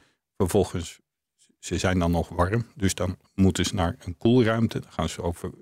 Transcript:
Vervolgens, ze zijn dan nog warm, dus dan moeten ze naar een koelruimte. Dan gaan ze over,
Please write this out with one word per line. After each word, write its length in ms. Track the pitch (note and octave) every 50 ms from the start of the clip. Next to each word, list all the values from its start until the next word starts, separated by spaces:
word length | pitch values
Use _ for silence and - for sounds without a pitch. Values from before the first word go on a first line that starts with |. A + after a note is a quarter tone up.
| _ _ _ _ _ _ _
Vervolgens, 600 | - G2+ E2+ - G2+ F#2 - - F2+ D#2 - - - _ _ _ _ _ _ _ _ _ _ _ _
ze 180 | - - F2+
zijn 220 | E2+ - F#2 F#2 F#2
dan 120 | F2 E2+
nog 180 | E2+ E2 D#2+ -
warm, 360 | D#2+ F2 F2 F#2 G#2+ A#2+ A2+ - _
dus 180 | - F#2+ F#2 -
dan 240 | - F2+ F#2 F#2 - _ _ _
moeten 300 | G2 F#2+ F#2+ D#2+ - E2+
ze 100 | - -
naar 200 | G2 E2+ F2+ - -
een 180 | - F#2 F2
koelruimte. 640 | - - A#2 A#2+ B2+ A2+ A2 A2+ A#2 A2+ G#2+ - -
Dan 120 | - -
gaan 180 | - - E2+ E2+
ze 120 | - -
over, 300 | F2+ F2 F2 - - F2+ - -